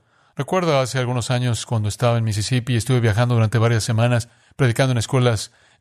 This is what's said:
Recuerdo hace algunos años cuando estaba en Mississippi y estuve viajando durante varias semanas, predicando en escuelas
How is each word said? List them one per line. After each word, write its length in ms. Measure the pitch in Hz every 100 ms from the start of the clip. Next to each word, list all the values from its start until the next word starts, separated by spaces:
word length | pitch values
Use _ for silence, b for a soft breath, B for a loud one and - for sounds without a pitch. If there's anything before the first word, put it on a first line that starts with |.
| b b b -
Recuerdo 420 | 139 185 175 139
hace 220 | 127 127
algunos 320 | 123 123 113
años 340 | 123 123 117 -
cuando 220 | 117 104
estaba 300 | - 123 117
en 80 | 113
Mississippi 480 | 107 101 127 120
y 20 | 120
estuve 240 | 117 127
viajando 360 | 113 101 120 120
durante 220 | 110 117
varias 280 | 117 117 -
semanas, 420 | 110 120 123 - b b -
predicando 340 | 131 113 135
en 60 | 123
escuelas 560 | - 135 123 110 - b b b